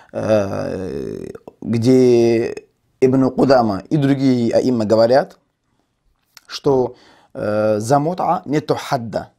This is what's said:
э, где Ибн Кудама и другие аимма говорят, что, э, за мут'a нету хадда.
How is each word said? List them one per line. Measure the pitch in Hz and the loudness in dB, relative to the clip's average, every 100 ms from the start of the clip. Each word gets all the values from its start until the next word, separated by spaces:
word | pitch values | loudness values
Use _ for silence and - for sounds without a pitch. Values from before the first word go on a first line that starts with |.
| _ | _
э, | 110 107 107 98 101 92 90 95 71 58 50 50 50 - - | -8 0 0 0 -6 -8 -8 -8 -8 -8 -10 -12 -16 -20 -14
где | - 113 117 131 127 120 117 113 117 - - _ _ - | -4 -2 4 4 6 4 4 2 -2 -8 -16 _ _ 0
Ибн | 131 135 131 | 2 2 0
Кудама | - 131 131 113 95 - | 2 2 4 2 -2 -4
и | 156 | -2
другие | 139 135 135 127 117 | 0 0 2 0 0
аимма | 113 131 123 107 | 0 0 0 2
говорят, | 110 117 131 185 _ _ _ _ _ _ _ _ _ _ _ - | 2 4 4 0 _ _ _ _ _ _ _ _ _ _ _ -16
что, | - 147 131 123 - _ _ _ | -6 -2 0 0 -6 _ _ _
э, | - 107 104 107 107 | -10 -4 -2 0 -2
за | 110 143 | 0 0
мут'a | 151 180 - 170 - | 0 -4 -4 -4 -2
нету | 147 151 151 | -4 -2 -6
хадда. | - 139 117 87 82 | -4 -6 -6 -10 -10